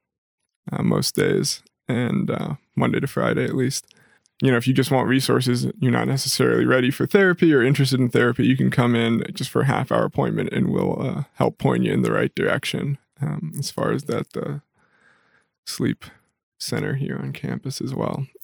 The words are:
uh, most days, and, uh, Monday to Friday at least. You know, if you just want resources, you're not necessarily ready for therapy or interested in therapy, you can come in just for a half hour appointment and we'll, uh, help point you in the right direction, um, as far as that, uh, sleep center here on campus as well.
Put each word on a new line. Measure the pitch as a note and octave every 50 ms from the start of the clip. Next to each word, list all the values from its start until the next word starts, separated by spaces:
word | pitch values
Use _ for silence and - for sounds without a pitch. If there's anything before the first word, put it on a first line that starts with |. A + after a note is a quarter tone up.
| _ _ _ _ _ _ _ _ _ _ _ _ - -
uh, | - - -
most | - G#1 G1+ - - -
days, | - G1+ G1+ G1+ G1+ - - - - _ _ _ _ - -
and, | B2 A#2+ B2 - - - - -
uh, | - - - - D3 - _ _ -
Monday | - - B2 - -
to | -
Friday | C3+ - - - - - - B2+
at | - -
least. | C3+ B2+ C3 - - - _ _ _ _ _ _ _ _ _ _ -
You | B2+ C3+
know, | B2+
if | A#2+ A#2
you | B2+ C3
just | C3+ B2+ -
want | C3+ B2+ A2+
resources, | A2+ B2+ C3+ C3 - B2 B2+ B2 B2 B2 B2 C3 B2 - -
you're | C#3+ A#2+ A#2+
not | A#2+ A#2 B2+
necessarily | C3+ C3+ - B2 - - B2+ B2 A#2 A#2+ A#2+
ready | B2 B2+ C3 B2+ B2
for | - - B2+
therapy | - - G3+ G3 F#3 E3+ - F3+ D#3+ D3
or | C3 A2+
interested | C3+ C#3+ - C3+ B2 C3+ B2+
in | B2+ A#2
therapy, | - A#2+ A#2+ A#2+ A#2 - B2
you | B2 C3
can | C3 C3 B2+
come | - - A#2+ A#2+ A#2
in | A#2 A#2 A#2 A#2 - - - -
just | - - -
for | - -
a | -
half | C3+ A#2 - C3+ - -
hour | A#2 G#2+
appointment | - - - C3+ A2+ G#2+ A2 G2 -
and | - - B1
we'll, | - - G1+ G1+ G1+ - -
uh, | - C3 - - C#3+ _ _
help | - - - -
point | - - - B2 - -
you | A2 -
in | -
the | - A2+
right | - - A#2 - -
direction, | - - - - C3+ - - - - - C#3+ C#3 - _ _ _ -
um, | C#3+ D3+ D3 D3+ - D#3 -
as | C#3 D3 -
far | - - - - -
as | C3+ C#3
that, | - A#2 A2 - _ -
uh, | - - - C#3+ C#3+ _ _ _ _ _ _ _ _ _ _ _ _ _ _ _ _ _ _ _ _ -
sleep | - - - A#2+ A#2+ - - - - - _ _ _ _ _ _ _ _ -
center | - - A#2 G#2+ G2+ - C#3
here | C3+ C#3 - - -
on | - C3+ C#3
campus | - - - - - - C3+ C3+ -
as | - C3 C3+
well. | - - - - - C3+ - _ -